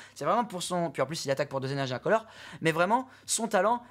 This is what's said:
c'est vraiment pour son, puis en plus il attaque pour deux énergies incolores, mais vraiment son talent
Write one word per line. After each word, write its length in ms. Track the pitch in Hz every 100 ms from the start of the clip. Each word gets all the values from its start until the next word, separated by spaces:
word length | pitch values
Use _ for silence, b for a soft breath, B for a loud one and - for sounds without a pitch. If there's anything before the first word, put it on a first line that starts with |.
| B
c'est 100 | -
vraiment 220 | 147 220 226
pour 160 | 180
son, 280 | - 180 170
puis 120 | 139
en 40 | 131
plus 200 | 160 151
il 40 |
attaque 200 | 135 143
pour 100 | 135
deux 100 | 131
énergies 220 | 139 135
incolores, 320 | 123 160 220 - B B B
mais 100 | 160
vraiment 360 | 160 185 240 262 B -
son 200 | - 226
talent 360 | 196 202 240 B